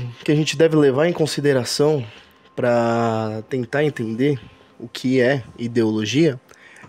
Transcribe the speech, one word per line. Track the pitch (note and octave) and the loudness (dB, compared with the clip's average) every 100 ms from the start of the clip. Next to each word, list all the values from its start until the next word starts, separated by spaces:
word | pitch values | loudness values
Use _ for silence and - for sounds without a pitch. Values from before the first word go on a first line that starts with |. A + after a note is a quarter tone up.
| A#2+ - | -8 -8
que | - | 0
a | |
gente | D3+ D3 C#3+ | 0 0 2
deve | D#3+ D#3 | 2 4
levar | C#3+ B2+ E3+ | 4 4 0
em | |
consideração | E3+ D3+ - C#3+ C3 A#2 - D3 D3 A2 - - _ _ | 0 -2 0 0 0 0 0 2 0 -4 -16 -20 _ _
pra | - B2 A#2+ A#2 A#2 A#2 A2 A2 G#2+ G#2+ | -4 0 2 2 0 0 0 -4 -6 -6
tentar | C3 A2+ C#3 | -6 -4 -2
entender | D3+ - A2+ A2+ C#3+ C3 - - - - | -2 -2 -6 0 0 0 -8 -20 -20 -18
o | - | -16
que | - B2+ C3 | -6 0 2
é | A#2+ C#3+ - - | 2 0 -4 -10
ideologia | A#2 A#2 A2 A2 G#2+ C3 E3 C3 _ - - - | -4 0 0 0 -2 2 0 0 _ -20 -20 -20